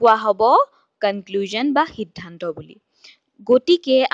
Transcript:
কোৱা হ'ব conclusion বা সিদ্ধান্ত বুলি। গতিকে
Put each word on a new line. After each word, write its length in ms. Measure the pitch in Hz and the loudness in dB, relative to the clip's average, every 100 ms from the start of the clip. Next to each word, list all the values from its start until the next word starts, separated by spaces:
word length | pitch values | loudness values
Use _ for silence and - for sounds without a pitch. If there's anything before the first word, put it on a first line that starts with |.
কোৱা 160 | 233 220 | 2 2
হ'ব 180 | 214 196 220 330 554 _ _ _ | 0 0 2 2 0 _ _ _
conclusion 600 | 208 202 190 196 196 214 277 285 | -4 -4 -6 -6 -6 -4 -2 -2
বা 80 | 320 - | -2 -6
সিদ্ধান্ত 460 | 190 - 175 170 175 151 | -12 -14 -20 -12 -10 -10
বুলি। 200 | 156 - _ _ - _ _ _ 202 | -18 -20 _ _ -20 _ _ _ 0
গতিকে 480 | 254 - 349 294 262 262 | 0 2 0 2 0 0